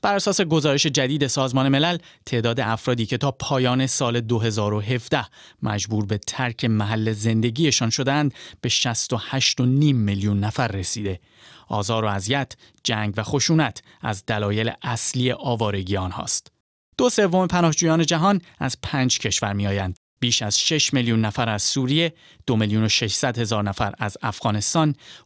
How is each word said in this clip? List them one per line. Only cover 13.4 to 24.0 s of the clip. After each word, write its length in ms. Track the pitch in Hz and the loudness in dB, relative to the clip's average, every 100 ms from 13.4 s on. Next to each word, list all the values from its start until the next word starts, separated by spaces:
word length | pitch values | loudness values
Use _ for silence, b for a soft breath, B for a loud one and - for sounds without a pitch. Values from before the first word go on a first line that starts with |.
| - 160 139 - b b | 2 2 2 -4 b b
از 260 | 123 101 - | -6 -6 -4
دلایل 440 | 107 104 104 113 - | -2 0 0 -2 -4
اصلی 500 | 127 117 - 127 127 | -6 -2 -2 0 -2
آوارگی 640 | 120 151 120 107 101 92 98 | -2 -2 0 0 -2 -2 -4
آنهاست. 560 | 92 - - - - _ _ _ _ - | -4 -6 -4 -6 -6 _ _ _ _ 0
دو 120 | 247 | 2
سوم 360 | 226 202 180 180 | 4 4 4 2
پناهجویان 600 | 180 170 147 165 160 156 | 2 2 4 2 4 2
جهان 340 | 165 185 196 B B | 2 2 2 B B
از 180 | 131 - | -6 -6
پنج 360 | - 143 127 - | -4 0 0 0
کشور 340 | 113 - 107 | -2 -2 -2
می‌آیند. 440 | 101 101 98 92 90 _ _ | -2 -2 -2 -4 -8 _ _
بیش 200 | 120 - | 0 0
از 180 | 107 - | 0 0
شش 340 | - 156 - | 0 0 2
میلیون 260 | 139 120 113 | 2 2 2
نفر 280 | 110 104 117 | 2 0 -2
از 140 | 107 | 0
سوریه، 520 | - 139 127 151 165 B B B - | -2 -2 0 0 0 B B B 0
دو 100 | 113 | 2
میلیون 280 | 107 107 | 2 2
و 40 | 110 | 2
ششصد 500 | - 110 - 135 117 | 0 0 0 0 0
هزار 240 | 110 110 | -2 0
نفر 320 | 104 98 104 | -2 -2 -4
از 180 | - | -4